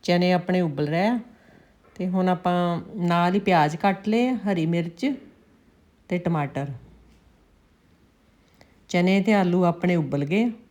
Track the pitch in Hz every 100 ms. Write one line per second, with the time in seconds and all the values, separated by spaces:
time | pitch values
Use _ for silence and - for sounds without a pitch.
0 | - 175 180 180 180 180 170 139 147 165
1 | 208 240 - - _ - _ _ _ -
2 | 185 185 185 180 180 175 175 170 - 220
3 | 175 170 175 202 196 170 151 165 202 190
4 | 208 226 247 240 202 180 160 170 170 -
5 | 269 262 - _ _ _ _ _ _ _
6 | - 180 175 165 139 139 143 120 - -
7 | - _ _ _ _ _ _ _ _ _
8 | _ _ _ _ _ _ - _ _ 180
9 | 180 196 196 202 180 175 175 170 180 175
10 | 139 143 147 196 233 220 _